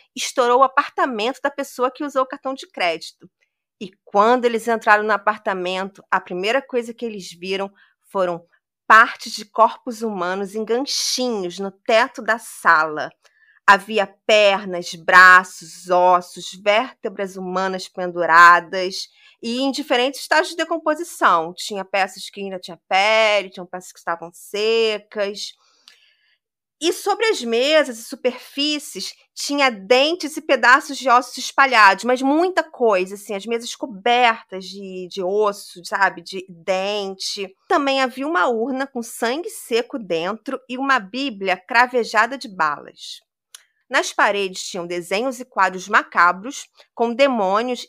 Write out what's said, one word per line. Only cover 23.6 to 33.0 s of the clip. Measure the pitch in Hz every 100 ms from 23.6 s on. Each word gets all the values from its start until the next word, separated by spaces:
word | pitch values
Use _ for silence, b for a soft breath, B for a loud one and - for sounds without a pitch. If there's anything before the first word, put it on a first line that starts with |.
| 180
peças | 180 180
que | -
estavam | - 170 170
secas. | - - 202 214 226 226 208 208 214 202 202 - b b b b b b b b b _ _ _ _
E | 320
sobre | 359 392 392 453
as | 359
mesas | 240 226 269 311 269 226
e |
superfícies, | - 254 247 247 - - 294 302 - 190 190 b b -
tinha | - 285 269
dentes | 214 190 254 294 349 294 311
e |
pedaços | 311 262 233 269 277 262
de | 247
ossos | 240 254 -
espalhados, | - - 269 240 202 196
mas | 233 254
muita | 262 302 370 359
coisa, | 320 - 240 190